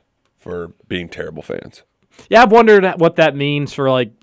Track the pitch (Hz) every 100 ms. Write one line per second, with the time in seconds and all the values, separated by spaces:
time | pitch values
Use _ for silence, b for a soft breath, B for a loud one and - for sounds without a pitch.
0 | _ _ _ _ - 87 85 _ - 90
1 | 85 - 80 80 - - - _ _ _
2 | _ b b 214 233 226 226 208 185 175
3 | 165 165 160 139 143 147 139 - 135 127
4 | 120 _